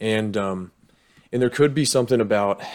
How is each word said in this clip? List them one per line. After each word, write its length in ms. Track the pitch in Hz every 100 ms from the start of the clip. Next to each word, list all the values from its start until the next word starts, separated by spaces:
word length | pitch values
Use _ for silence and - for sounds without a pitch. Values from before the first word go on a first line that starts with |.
And, 360 | 110 110 110 104
um, 360 | 98 92 92 _ _ _ _ _ _
and 80 | 123
there 80 | 123
could 240 | - 147
be 100 | 139
something 360 | 139 131 120 123
about, 420 | 104 104 101 98 -